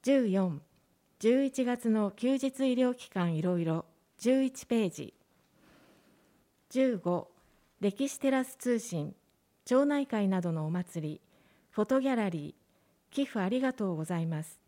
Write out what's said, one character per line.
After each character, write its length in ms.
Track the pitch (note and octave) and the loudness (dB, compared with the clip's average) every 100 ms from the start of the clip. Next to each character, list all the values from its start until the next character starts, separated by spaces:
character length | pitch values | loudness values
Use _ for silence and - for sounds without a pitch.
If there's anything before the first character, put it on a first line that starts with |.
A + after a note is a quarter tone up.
十 260 | B3 C#4 A3+ | 4 4 4
四、 340 | F#3+ F#3 C#3+ - _ _ _ _ _ | 2 0 -2 -12 _ _ _ _ _
十 260 | A3 B3+ | 2 4
一 200 | C#4 C4 | 2 0
月 260 | B3 A#3+ A#3 | -2 0 0
の 200 | A3 G3+ | 2 0
休 280 | G3+ A#3+ C4+ | 0 0 0
日 60 | |
医 300 | C4 C4 C4+ | -2 0 0
療 200 | B3 B3+ | 2 2
機 140 | B3 - | 0 -6
関 280 | F#3+ E3+ D#3+ | -2 0 0
い 60 | |
ろ 160 | F3 F3+ | 0 0
い 60 | |
ろ、 200 | E3 D#3+ - _ _ - | 0 -2 -4 _ _ -4
十 240 | A3+ C4 | 2 2
一 240 | C4 C4+ - | 2 -4 -2
ペ 200 | A#3 G3 | 0 0
ー 40 | |
ジ。 240 | D#3+ C#3 _ _ _ _ _ _ - - _ _ _ _ _ _ _ _ | -4 -14 _ _ _ _ _ _ -20 -20 _ _ _ _ _ _ _ _
十 260 | B3+ C4 G#3 | 0 2 2
五、 320 | F3 F3 - _ _ _ _ _ | -2 -2 -4 _ _ _ _ _
歴 280 | G3+ G3+ C#4 | -2 0 -6
史 100 | - | -2
テ 100 | C4+ | 0
ラ 140 | C4 | 0
ス 120 | C4 - | -2 -6
通 220 | B3 A#3 | -2 -2
信、 360 | A3+ E3 D3 - _ _ _ _ | -2 -6 -6 -10 _ _ _ _
町 200 | - B3+ | 0 2
内 220 | C#4+ C#4+ C#4 | 4 0 0
会 220 | G#3+ G3 | 0 0
な 120 | F#3 | 0
ど 120 | F3 | -2
の 120 | D#3+ | -2
お 60 | D#3 | -2
祭 360 | F3+ F3 E3+ D3+ | -4 -4 -6 -8
り、 140 | D3+ _ _ _ _ _ | -10 _ _ _ _ _
フ 120 | - | -4
ォ 20 | |
ト 160 | G#3+ C4 | 0 2
ギ 80 | C4+ | 2
ャ 80 | B3 | 0
ラ 120 | G3+ | 0
リ 240 | E3+ D3 - _ _ _ _ _ | -4 -8 -14 _ _ _ _ _
ー、 40 | |
寄 100 | - C#4 | -4 -2
付 140 | A3+ | -2
あ 80 | F#3 | 0
り 120 | B3 | 0
が 120 | C4 | -2
と 160 | B3+ G3+ | -2 -2
う 80 | D#3+ | -2
ご 80 | |
ざ 140 | D#3 F3 | -4 -2
い 80 | E3 | -2
ま 160 | D#3 | -4
す 160 | D#3 - | -8 -14